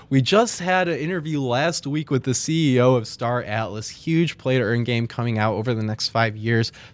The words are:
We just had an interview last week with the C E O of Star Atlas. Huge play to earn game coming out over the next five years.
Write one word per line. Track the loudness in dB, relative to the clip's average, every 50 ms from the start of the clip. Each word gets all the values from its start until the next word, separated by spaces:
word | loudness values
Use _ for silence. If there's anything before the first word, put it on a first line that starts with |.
| -6 0
We | 2 2
just | 2 4 4 4 4 2 0 -4
had | -2 0 2 2 2 0
an | -2 -4
interview | -4 -4 -4 -4 -4 -4 -4 -2
last | 0 0 0 0 0 0 -2 -4 -4
week | -4 -4 -4 -2 0
with | -2 0 0
the | 0 -2
C | -2 -2 -2 0 2 2 4 4
E | 6
O | 6 6 4
of | 2 0 -4
Star | -8 -6 -4 -2 -2 -2 -4
Atlas. | -4 -4 -4 -4 -4 -6 -10 -10 -12
Huge | -14 -10 -4 -2 0 0 0 0 -2 -4
play | -2 0 0 2
to | 2
earn | 2 0 0 0
game | 0 0 -2 -2
coming | -4 -4 -4 -4 -2 0 2
out | 2 2 0
over | -2 -2 -2 -2
the | -2 -2
next | -4 -4 -4 -6 -2
five | 0 0 0 0 -2
years. | -4 -2 0 2 2 2 0 -4 -12 -20 -20